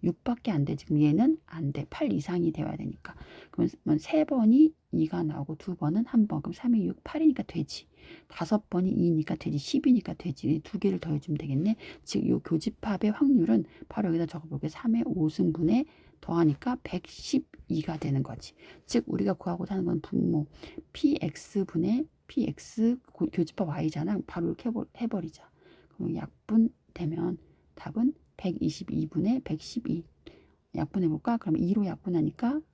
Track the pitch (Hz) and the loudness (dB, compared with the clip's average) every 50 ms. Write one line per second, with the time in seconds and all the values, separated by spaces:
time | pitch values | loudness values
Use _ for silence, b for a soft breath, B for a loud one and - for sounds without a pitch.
0 | - 175 170 _ _ - 240 - _ - 196 147 143 139 165 139 - - 151 147 | 0 -2 -2 _ _ -4 -4 -2 _ -2 0 0 0 0 -2 -6 -4 0 2 4
1 | 151 151 147 170 233 277 320 320 _ - - 160 160 139 143 - 131 - - - | 6 6 6 6 6 4 4 2 _ -16 -10 -4 -4 -4 -4 -4 -8 -8 -6 -4
2 | 311 269 208 165 143 - 175 180 175 165 156 156 151 - - - 208 - - - | -2 0 0 -2 -2 -2 -2 0 0 0 0 -2 -6 -6 -6 -6 -6 -8 -10 -10
3 | _ - - B B B B B B B B - 175 - - - _ - - 151 | _ -20 -18 B B B B B B B B -2 -2 -2 -2 -4 _ 0 0 0
4 | - - - 311 311 - 285 254 220 214 233 269 311 311 311 _ _ _ - 175 | 0 0 0 0 2 2 2 4 6 6 8 8 8 6 4 _ _ _ 0 0
5 | 160 156 - 175 170 151 151 - 143 - 156 151 - - 180 - - 147 160 202 | 0 0 0 -2 -2 -2 -2 -4 -6 -8 -8 -10 -8 -10 -6 -2 -2 0 0 0
6 | 233 - - 233 214 208 - 151 143 - 175 - - 247 240 220 185 175 185 - | 0 2 4 4 4 4 2 -4 -4 -6 -8 -4 0 2 2 4 2 0 -2 -6
7 | _ - - 302 320 311 262 - 196 - - 170 147 - - - - _ B B | _ -8 -4 4 4 4 4 4 -4 -6 -4 -4 -4 -4 -6 -16 -16 _ B B
8 | B B B B B B - - 175 - 214 208 - _ - 175 185 185 - - | B B B B B B -8 -6 -2 0 0 0 0 _ 0 0 2 2 2 2
9 | 175 170 170 156 156 - 175 165 - 165 156 143 139 - - 277 - 285 254 226 | 2 4 4 2 0 0 -4 -4 -4 -4 -4 -4 -4 -2 -2 0 4 4 4 4
10 | - - 180 - - 175 139 - - - 151 160 151 - - 185 - 196 190 175 | 4 -2 -10 -8 -6 -8 -8 -4 0 0 0 0 -2 -6 -8 0 0 0 0 0
11 | - 165 151 147 - - 151 147 151 143 135 135 165 208 226 B B B B B | -2 -2 -2 -4 -2 -4 -4 -4 -2 -2 -2 0 2 2 0 B B B B B
12 | B - - 202 - 185 180 - - - 175 156 - - - _ - 220 202 185 | B -4 -4 0 2 2 2 0 0 -2 -2 -2 -2 -4 -8 _ -4 -4 -2 0
13 | - 214 214 - 294 277 285 233 165 - 226 214 165 B B B B _ - - | 0 0 2 4 4 4 6 6 6 6 4 2 2 B B B B _ -4 -2
14 | 208 185 165 165 170 160 - 170 156 160 160 139 - 156 - - - 240 220 233 | 0 0 2 0 0 -2 -4 -10 -12 -8 -8 -6 -6 -6 -8 -4 0 0 2 2
15 | 277 311 - 185 156 156 156 - 185 175 156 160 - 160 214 247 294 b b b | 0 -2 0 0 0 0 2 2 0 2 2 2 2 4 4 4 2 b b b
16 | b b b b - - - 170 170 156 143 - - 247 254 - _ - - 180 | b b b b -8 -4 2 4 4 4 4 2 -2 -4 -4 -4 _ -8 -8 -8
17 | - - - - - - - 302 - _ - - - _ 170 160 147 - 160 156 | -8 -10 -18 -14 -6 -2 -2 -2 -2 _ -18 -20 -8 _ -4 -2 -2 -4 -6 -4
18 | - - 143 135 131 - 113 113 - - _ B B B B B B - - 233 | -2 -2 0 0 -2 -2 -8 -14 -16 -18 _ B B B B B B -2 -2 -2
19 | - - - 175 202 202 185 - - 180 175 175 185 190 196 190 185 175 175 151 | 0 0 -2 0 0 0 0 -2 -4 -6 -6 -4 -4 -4 -2 -2 0 0 -2 -2
20 | - - - - - 180 170 151 151 - B B B B B B B _ _ - | -4 -2 -2 0 2 2 2 0 -2 -4 B B B B B B B _ _ 0
21 | - 294 285 - - 170 - - - - - 202 190 - - 160 170 196 220 254 | 0 2 2 2 -2 -4 -6 -8 -16 -6 -2 -2 -2 -2 -2 -2 0 2 2 0
22 | 311 - _ _ _ _ - - 233 - - - - - - - 220 233 247 254 | -2 -4 _ _ _ _ -2 -2 -2 -2 -4 -8 -12 -12 -2 0 2 2 2 0
23 | _ _ _ - 165 160 - - 170 156 - - 202 160 147 - 156 156 156 151 | _ _ _ -4 -4 -2 0 0 -2 -2 0 -4 -4 -2 -2 -2 -2 -2 -2 -2
24 | 151 185 208 190 - - - 175 170 170 170 - - 240 226 220 - - _ - | -2 -2 -2 -2 -4 -6 -6 -4 -2 -2 -4 -4 -4 -4 -4 -4 -6 -8 _ -6
25 | 240 226 - 196 170 160 - - - - b b b b b b b b b _ | -6 -4 -2 -4 -6 -6 -10 -16 -20 -20 b b b b b b b b b _
26 | - - - - - 143 _ _ _ - 214 220 226 233 - _ _ _ _ - | -6 -4 -4 -4 -6 -10 _ _ _ 2 4 4 4 4 2 _ _ _ _ -4
27 | 175 151 160 170 170 175 160 165 b b b b b b _ - - - 143 220 | -4 -4 -2 -2 -2 -4 -4 -6 b b b b b b _ -14 -14 -8 -2 0
28 | 233 269 311 _ _ _ _ - - 190 165 - - - 156 - 185 - - 156 | 0 0 0 _ _ _ _ -6 -4 -4 -2 0 -2 -2 -2 -4 -8 -4 -2 -2
29 | 156 151 - 151 170 202 247 262 - - - 156 - - - 240 - - - 170 | -2 -2 -2 -2 0 2 0 0 0 -4 -6 -6 -6 -8 -8 -8 -4 -4 -4 -4
30 | 165 - _ _ B B B B B B B B B _ _ - 156 147 - 196 | -4 -10 _ _ B B B B B B B B B _ _ -4 -4 -2 -2 0
31 | 180 160 156 156 _ - 233 233 - 196 156 - - 170 196 220 202 185 160 151 | 0 2 0 0 _ -2 -2 -2 0 0 0 2 2 2 2 2 0 -2 -4 -6
32 | - 185 175 170 156 151 151 - - 233 277 311 320 _ | -6 -2 0 2 2 0 -2 -2 -2 -2 -2 -2 -4 _